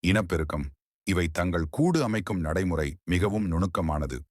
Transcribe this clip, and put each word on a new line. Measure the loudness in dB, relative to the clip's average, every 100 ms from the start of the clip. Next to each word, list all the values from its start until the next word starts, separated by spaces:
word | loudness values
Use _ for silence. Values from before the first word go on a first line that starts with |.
இனப்பெருக்கம், | 4 2 2 0 0 -4 -6 -10 _ _ 0
இவை | 2 2
தங்கள் | 0 0 0 -2
கூடு | 2 2 4
அமைக்கும் | 0 -2 -2 -4 -2
நடைமுறை | 0 0 0 -2 -4
மிகவும் | -2 2 2 0 0
நுணுக்கமானது. | 0 0 -2 -2 -2 -4 -6 -12